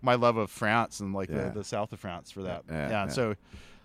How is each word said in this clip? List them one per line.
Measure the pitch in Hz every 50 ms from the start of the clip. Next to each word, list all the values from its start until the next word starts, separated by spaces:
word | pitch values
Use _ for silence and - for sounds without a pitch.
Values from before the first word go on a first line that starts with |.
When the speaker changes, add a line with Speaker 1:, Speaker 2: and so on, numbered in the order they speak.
Speaker 1:
my | 127 127 123
love | 120 120 120 113
of | 113 104 92
France | - - 120 104 110 117 110 - - -
and, | 101 95 98
like, | 98 95 90
Speaker 2:
Yeah. | 80 71 - -
Speaker 1:
the, | - 107
the | 95
south | - - 104 107 - 110
of | -
France | - 98 87 87 - -
for | - 101 95
that. | 92 87 85 - -
Speaker 2:
Yeah, | 80
yeah, | 80 73 -
Speaker 1:
Yeah, | 110 104 98
Speaker 2:
yeah. | -
Speaker 1:
so | - 131 120 110 104 - _ - - - - - - - -